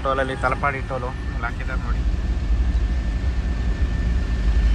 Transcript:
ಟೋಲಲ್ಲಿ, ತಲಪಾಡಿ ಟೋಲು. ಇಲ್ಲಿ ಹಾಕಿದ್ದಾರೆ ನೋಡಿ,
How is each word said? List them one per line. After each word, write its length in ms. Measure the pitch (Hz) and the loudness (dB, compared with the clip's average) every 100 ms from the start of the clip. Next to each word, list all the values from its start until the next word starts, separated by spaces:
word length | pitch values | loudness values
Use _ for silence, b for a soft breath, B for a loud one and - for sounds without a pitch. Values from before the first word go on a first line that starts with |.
| 135 | 0
ಟೋಲಲ್ಲಿ, 300 | 135 131 131 | -2 -2 -2
ತಲಪಾಡಿ 380 | 127 127 143 135 127 | -2 0 -2 -2 -4
ಟೋಲು. 200 | 131 127 - - | -6 -6 -6 -6
ಇಲ್ಲಿ 140 | - 120 | -4 -4
ಹಾಕಿದ್ದಾರೆ 320 | 120 131 131 - | -4 -4 -4 -2
ನೋಡಿ, 160 | - - - - - - - - - - - - - - - - - - - - - - - - - - - - | 0 0 0 0 0 0 2 2 2 2 0 0 -2 -2 0 0 0 0 0 0 2 2 2 0 0 2 4 6